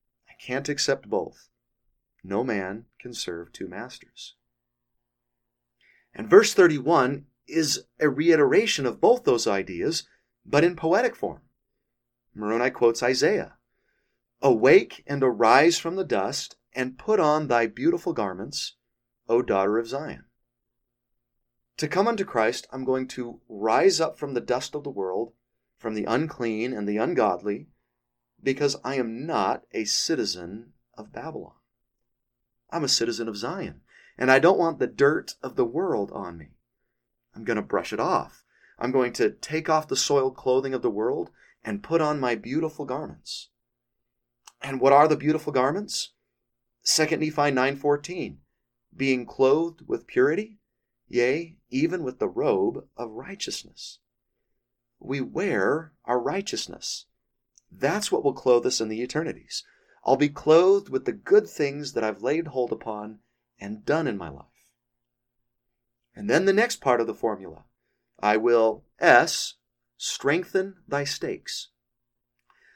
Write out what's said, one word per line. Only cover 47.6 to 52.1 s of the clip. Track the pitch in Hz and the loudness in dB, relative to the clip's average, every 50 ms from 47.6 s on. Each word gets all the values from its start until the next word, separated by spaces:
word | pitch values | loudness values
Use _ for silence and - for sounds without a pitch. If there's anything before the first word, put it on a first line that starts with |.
| 131 139 139 | 0 0 -2
fourteen, | 139 - 147 143 147 147 - 180 - 117 87 73 - _ _ _ _ _ _ _ _ _ _ _ | -2 0 0 0 0 -2 -10 -10 -8 -10 -10 -10 -16 _ _ _ _ _ _ _ _ _ _ _
"Being | - 135 135 131 127 120 | -4 0 0 0 0 -2
clothed | - - - 135 131 143 160 170 170 165 _ - | -6 0 4 4 6 6 4 2 -4 -6 _ -8
with | - 117 113 - | -6 -6 -6 -6
purity, | - - 123 127 143 160 202 214 226 214 _ _ _ _ _ _ _ _ _ _ - | -2 2 2 4 4 2 0 -4 -8 -12 _ _ _ _ _ _ _ _ _ _ -4
yea, | - 120 120 127 139 165 170 165 - _ _ - | 0 0 2 2 0 -2 -6 -10 -18 _ _ -6
even | 123 135 156 160 180 175 151 | -2 -2 -2 0 -2 -4 -6
with | 127 | -8